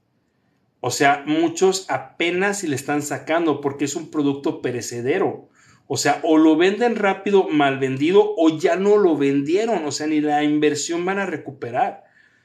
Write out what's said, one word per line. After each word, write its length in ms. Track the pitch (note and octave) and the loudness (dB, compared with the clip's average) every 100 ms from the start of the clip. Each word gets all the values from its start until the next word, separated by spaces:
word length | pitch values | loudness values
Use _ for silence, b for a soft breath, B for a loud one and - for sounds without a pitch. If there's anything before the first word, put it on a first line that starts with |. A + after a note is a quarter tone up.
| _ _ _ _ _ _ _ _ | _ _ _ _ _ _ _ _
O 80 | B2 | -6
sea, 340 | - F3 - D3 | 0 2 2 0
muchos 580 | D#3+ E3 - F#3+ F#3 - | 0 0 2 0 0 -4
apenas 720 | C3+ - - E3+ F3+ G3+ G3+ | -8 -6 -4 -2 0 -2 -4
si 80 | D#3+ | -4
le 80 | B2+ | -6
están 280 | - D3 | -4 -4
sacando 580 | C#3+ C3 - E3 E3 C#3 | -4 -8 -4 -2 0 -2
porque 240 | C#3 C3+ C#3+ | -4 -4 -6
es 100 | E3+ | -6
un 140 | D#3 | -6
producto 520 | D#3 C#3+ C#3 D#3+ D3+ | -2 -2 -2 -4 -4
perecedero. 840 | B2+ A#2+ - A#2+ B2 F#3+ C#3+ - - b b b b | -6 -6 -8 -6 -2 -2 -2 -6 -16 b b b b
O 80 | C3 | -4
sea, 240 | D3 C#3+ | -2 0
o 140 | E3 D#3 | 2 6
lo 200 | D#3+ D#3 | 6 6
venden 380 | F#3 G#3 A#3+ G#3 | 2 2 0 0
rápido, 520 | G3 F#3+ G#3 G3 D#3+ | -2 -2 2 2 2
mal 300 | D3+ C#3 C3 | 2 2 0
vendido, 560 | C3 C3 D#3 G3+ G#3+ - | -2 -2 2 4 4 2
o 220 | E3 D3+ | 2 2
ya 180 | E3+ F3 | 0 2
no 220 | G3+ G#3 | 4 4
lo 180 | F3+ C#3+ | 4 2
vendieron. 680 | C#3 C#3 C#3+ F#3+ A3+ F#3+ D3 | 2 0 0 0 0 -2 -4
O 60 | |
sea, 160 | C3 D#3 | -6 -2
ni 140 | D3+ | 0
la 220 | D3 D3 | 0 0
inversión 640 | D3 D3+ D3+ D3 - E3+ F3+ | 2 2 2 0 -4 -4 -2
van 140 | G3 | -4
a 80 | F#3 | -4
recuperar, 760 | D3 C#3+ - D#3+ C3 F#3+ - b b b b | -8 -10 -12 -6 -2 -2 -4 b b b b